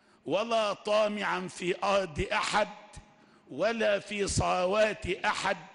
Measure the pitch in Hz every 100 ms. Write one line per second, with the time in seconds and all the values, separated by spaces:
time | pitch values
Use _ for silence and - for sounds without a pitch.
0 | _ _ 127 170 233 226 208 185 208 214
1 | 208 208 185 180 185 - 175 - 196 196
2 | 185 147 185 208 - 202 202 - - -
3 | - - - - - 135 202 233 214 202
4 | - 208 190 - 175 180 180 208 214 202
5 | 175 180 208 - 190 185 156